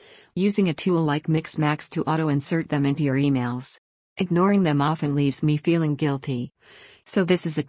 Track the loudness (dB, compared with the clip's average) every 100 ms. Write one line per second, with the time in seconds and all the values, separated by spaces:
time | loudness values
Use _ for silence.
0 | -20 -20 -10 -2 0 2 0 0 0 2
1 | 2 0 0 -2 0 -2 0 0 -4 -4
2 | -2 0 0 0 0 -2 -2 0 0 0
3 | 0 2 2 0 -2 -6 -8 -10 _ _
4 | _ -6 0 2 4 4 4 2 0 0
5 | -2 0 0 0 0 0 2 2 0 0
6 | -2 -2 -4 -6 -6 _ _ -20 -20 -18
7 | -4 -2 2 2 0 -4